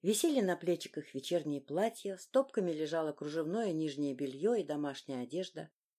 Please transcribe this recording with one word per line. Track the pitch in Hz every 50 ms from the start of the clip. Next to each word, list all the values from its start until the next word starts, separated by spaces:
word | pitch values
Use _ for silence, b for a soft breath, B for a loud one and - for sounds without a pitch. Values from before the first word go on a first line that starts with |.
Висели | - 175 220 214 - 339 302 262
на | 214 180 175
плечиках | 165 - 165 175 - - - - - 147 - -
вечерние | 139 135 - 175 175 151 151 147 143
платья, | 135 - 143 165 202 226 220 - - 202 190 185
стопками | - - - 254 269 269 - - 190 175
лежало | 165 151 156 147 156 165 160 156
кружевное | 147 - 147 147 147 165 156 156 180 220 233 202
нижнее | 165 160 156 156 139 139 147 143 135
бельё | 123 143 135 131 135 156 214 240
и | 220 170
домашняя | 147 151 147 147 143 135 - - - 135 127 123
одежда. | 123 127 175 185 - - 160 - - _ _ _ _ _